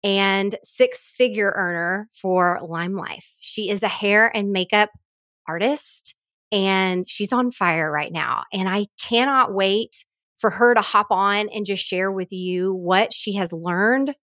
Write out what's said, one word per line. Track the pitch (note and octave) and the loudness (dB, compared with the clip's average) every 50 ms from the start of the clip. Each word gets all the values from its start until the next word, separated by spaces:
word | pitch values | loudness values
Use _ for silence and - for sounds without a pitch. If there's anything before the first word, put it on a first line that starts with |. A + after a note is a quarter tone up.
| - | 0
and | G3+ G3 G3 G3 G3 F#3+ G3 G3 G3+ G#3+ - | 2 2 2 2 2 2 2 0 -2 -4 -6
six-figure | - - - - B3+ B3+ B3+ - - - - - B3+ A#3+ G3+ G#3+ G3+ G3 - | -12 -16 2 2 2 2 2 -8 -14 -16 0 2 2 2 2 0 0 0 0
earner | - F#3+ F3 F3 E3+ E3+ F3 F#3 G3+ G#3+ A3+ | 0 -2 -2 -2 -2 -2 -2 -2 -4 -6 _
for | _ - - F#3+ F#3 F#3 F3+ F3+ F3 - | _ -8 -4 0 2 2 2 2 0 -2
Lime | - E3 E3 E3 E3+ F3+ G3 | -6 -8 -6 -6 -4 -4 -6
Life. | F#3+ E3+ - - - - - - _ | -6 -8 -10 -12 -14 -18 -20 -20 _
She | - - - - G#3+ F#3 | -14 -10 -8 -6 -4 -4
is | G3+ G3 | -2 -2
a | A3 G3 | -2 -2
hair | - - G#3+ G3+ G3+ G#3+ A3+ A3+ - | -2 -2 0 4 6 6 6 4 2
and | A3 G3+ G3+ | -2 -2 -2
makeup | G3+ F#3 F3+ - - G#3 G#3 G#3 _ - _ _ _ _ _ _ _ _ _ - | -2 -2 0 2 4 2 2 2 _ -20 _ _ _ _ _ _ _ _ _ -8
artist, | D#3+ E3+ G3+ B3+ D4 D4 - - - - - - - _ _ _ _ _ _ _ | -4 -2 0 0 0 -2 -6 -10 -12 -12 -14 -16 -20 _ _ _ _ _ _ _
and | G#3+ G3+ F#3+ G3 F#3+ F#3+ F#3+ F#3 F#3 F3+ F3+ - | 0 0 2 2 2 2 2 2 0 -2 -4 -6
she's | - - G3+ G3 | -6 -6 -4 0
on | B3+ B3 B3+ B3 | 0 0 0 -2
fire | B3 - G3 F3 D#3+ E3 D#3 D#3 | -2 0 0 0 2 0 -2 -2
right | D3 D3 D3 - | -2 -4 -4 -4
now. | E3 D#3+ - - - - - - | -6 -6 -4 -2 -4 -6 -6 -6
And | - F#3+ F#3+ F#3+ | -6 -4 -2 0
I | F#3 G#3 G3+ _ _ - | 0 -2 -2 _ _ -16
cannot | - - A#3 A#3 B3+ C#4 C#4 C4+ B3 - | -6 0 2 2 2 4 4 2 2 2
wait | G3 G3 G3 G3 G3 G#3+ A3+ - - - - _ _ _ _ _ _ _ | 0 0 0 2 2 0 -2 -4 -10 -18 -18 _ _ _ _ _ _ _
for | - G#3 | 0 0
her | - G3 A#3+ A#3+ A#3+ | 2 4 4 6 6
to | A3+ | 4
hop | - - - G3+ G#3 - | 2 4 2 2 2 4
on | - F#3 G3 G3+ G3+ G#3 G#3+ G#3 | 2 2 2 2 2 0 -2 -2
and | - G#3+ G#3 | -4 -6 -4
just | F#3+ G3 F#3 - | -4 -4 -4 -4
share | - F#3+ F3+ F#3+ G3 | -4 -2 -2 -2 -2
with | G3 F#3+ F#3 F#3 | -2 -4 -6 -6
you | G3 F#3 F3+ F3+ F3+ F3+ F#3 F#3+ | -8 -6 -4 -4 -2 -2 0 -2
what | F#3+ F#3 F3 F3 F#3 F#3+ A3+ - | -2 -2 0 2 4 4 2 2
she | - - - G#3+ G3 | -2 -8 -8 -6 -4
has | G3 F#3 E3+ | -4 -4 -4
learned | F3 D#3+ E3 F3+ F3 F3+ G3+ A3 B3+ C4+ C#4 C#4 C#4 _ | -6 -8 -4 -2 0 2 2 2 2 2 0 -4 -6 _